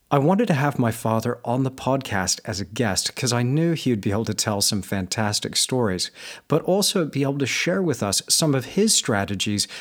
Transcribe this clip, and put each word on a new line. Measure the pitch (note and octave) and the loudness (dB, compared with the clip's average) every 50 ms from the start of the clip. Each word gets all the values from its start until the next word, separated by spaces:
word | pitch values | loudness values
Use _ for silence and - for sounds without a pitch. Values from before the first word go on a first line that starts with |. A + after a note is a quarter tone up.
| _ - | _ 0
I | D3 C#3+ | 2 4
wanted | C3+ D#3+ F#3+ G3 A#3+ | 4 4 4 4 2
to | G#3 E3 | 2 2
have | C3 C#3+ C#3+ C3 | 2 2 0 2
my | - B2 A2+ | 2 2 2
father | A2 - - A2+ A2 A2+ - A#2+ A#2+ - - | 0 0 0 0 0 0 0 -2 -4 -4 -4
on | A#2+ A#2+ C3+ C3 | -2 0 0 0
the | C3 | -2
podcast | C3 - - C3 C3+ C3+ C3 - G#2+ G2 F#2 - - - - | -4 -4 -2 0 0 0 -2 -2 -2 0 0 0 -2 -4 -4
as | - G#2 F2+ | -6 -6 -6
a | G2+ | -8
guest | E2+ G#2+ A#2 B2 G#2 F#2 - - - - | -6 -2 -2 0 0 0 0 -2 -4 -4
'cause | - - A#2+ | -4 -2 0
I | A#2+ A#2+ B2 | 0 0 0
knew | B2 C3+ D3+ E3 E3+ E3 | 2 2 2 2 0 0
he | D3+ - C3 | 0 0 0
would | A#2+ G2+ | 0 0
be | F#2 A2 | 0 0
able | G2 G#2+ A2+ | 0 0 0
to | G#2 G#2+ | -2 -2
tell | - - A2+ G#2 G2+ | -2 -2 0 0 0
some | G2+ - A2 G2 | 0 0 0 -2
fantastic | F2+ - G#2+ G2 F#2 F#2 - A2+ G#2+ G#2 G#2 - - - - | -2 -2 -4 -4 -4 -2 -2 -2 0 0 0 -2 -4 -4 -2
stories, | - - - C3 B2+ A#2+ G2+ F2+ F2+ - - - - - - - - - - | -2 -2 0 0 2 2 2 0 0 -4 -6 -8 -12 -16 -16 -16 -16 -4 0
but | D3 D#3+ - | 0 2 2
also | - F3+ G#3 G3 - - G3 D#3+ | 2 2 2 2 2 2 0 0
be | C#3 - C3+ C#3 | 0 0 0 0
able | C3+ C#3 | 0 0
to | C#3+ C#3 | -2 -2
share | A#2 - - - E3 F3+ G3 | -2 -2 0 0 0 0 2
with | F#3 D#3+ C3 - A2 | 2 0 0 0 0
us | G2+ F#2+ - - | 0 0 0 0
some | - - - E3+ D3+ C#3 | 0 0 2 2 2 2
of | C3 A#2 | 0 -2
his | - - F#3 G#3 A3 - | -2 0 2 2 4 4
strategies | - - - A2+ G2+ G2 G2 G2+ F#2 - G#2+ G#2 G2+ - - - - | 2 2 2 2 2 0 0 -2 -4 -2 -2 -2 -2 -2 -4 -8 -14